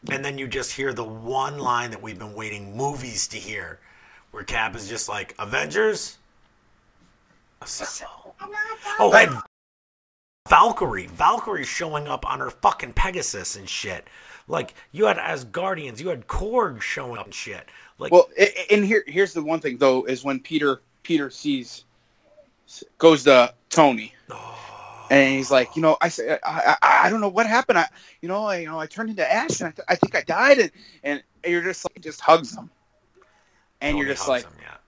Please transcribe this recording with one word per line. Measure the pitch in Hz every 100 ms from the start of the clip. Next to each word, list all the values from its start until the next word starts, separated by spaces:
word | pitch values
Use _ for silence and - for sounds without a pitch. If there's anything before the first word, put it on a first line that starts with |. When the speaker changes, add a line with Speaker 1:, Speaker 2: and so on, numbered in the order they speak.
| -
Speaker 1:
And | 135
then | 139 139
you | 135
just | 131 123
hear | - 135
the | 117
one | 113 110 117 131 135 143
line | 127 120 120
that | 107
we've | 110 92
been | 107
waiting | 104 107 104 98 107
movies | 139 139 123 104 -
to | 107
hear, | 104 104 95 - _ _ _ - _
where | 107
Cap | 98 113 110
is | 113 101
just | 113 -
like, | 104 95 -
"Avengers, | - 131 - 185 220 202 - - _ _ _ _ _ _ _ _ _ _ _ _ _ _
assemble." | - - - - - - - - 403 415 466 440 403 427
Oh, | -
and | - 170 127 - _ _ _ _ _ _ _ _ _ -
Valkyrie, | 156 220 - 156 101 85
Valkyrie | 85 156 226 - 185
showing | 135 - 170 151 147
up | 139 -
on | 135
her | 131
fucking | - - - 131
Pegasus | - 190 180 - 101 87 101
and | 92
shit. | - 104 90 - - - - _
Like, | 165 - - -
you | 156 214
had | 175
Asgardians, | 165 156 120 165 190 175 143 113
you | 175
had | 147 -
Korg | - 202 247 202 117
showing | - - 131 113
up | 95
and |
shit. | - - 92 - - - _
Like, | 147
Speaker 2:
Well, | 175 - -
a-, |
a-, | 202 - 175
and | 208
here, | 196 214 -
here's | 151 196
the | 175
one | 151 160
thing | 156 123
though, | 135 131
is | 127 127
when | 139 131
Peter, | - 156 143 131 _ _
Peter | - 160 139
sees, | - 151 135 120 - _ _ _ _ _ _ _ _ _ - - _
goes | 165 156
to | 143 131 120 - _
Tony, | - 147 117 110 _ _
Speaker 1:
Oh. | - - - - - - - -
Speaker 2:
and | 139 135 135
he's | 131
like, | 135 123 -
"You |
know, | 160 147
I | 170
say, | - 120 156
I, | - 160 - 151
I, | - 135 185
I |
don't | 220
know | 202
what | 185 226
happened. | 233 254 190
I, | 165 - - _
you | 170
know, | 196
I, | 214 185
you | 160
know, | 160
I | 156
turned | - 226
into | 202 156
ash, | 202 320 -
and | 175
I, |
th-, | - -
I | 180
think | - 175
I |
died." | 147 165 254 277
And, | 185 _ - _
and | 143 143 _ _
you're | 175 175
just | 175 180
like, | - -
just | 160 151
hugs | - 165 139 -
him, | - _ _ _ _ _ _ _ _ _ _ _
and | 143
Speaker 1:
Tony | 147
Speaker 2:
you're | 139
just | 135 -
Speaker 1:
hugs | 127
Speaker 2:
like, | 120
Speaker 1:
him, | 78
yeah. | 73 73